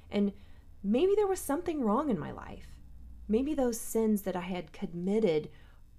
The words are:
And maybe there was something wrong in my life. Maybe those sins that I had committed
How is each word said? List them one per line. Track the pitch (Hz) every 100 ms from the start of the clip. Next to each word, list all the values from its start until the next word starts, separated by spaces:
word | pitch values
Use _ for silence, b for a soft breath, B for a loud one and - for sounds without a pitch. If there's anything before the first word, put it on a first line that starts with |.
| b
And | 208 202 B B B B -
maybe | 196 240 381 403
there | 403
was | 370
something | - 285 359 302
wrong | 220 226 302
in | 180
my | 135
life. | - - - - - - - - - -
Maybe | 220 269
those | 294 247 233
sins | - 220 220 208
that | 196 180
I |
had | 180 180 160
committed | - 202 170 180 214 214 156 151 b b b -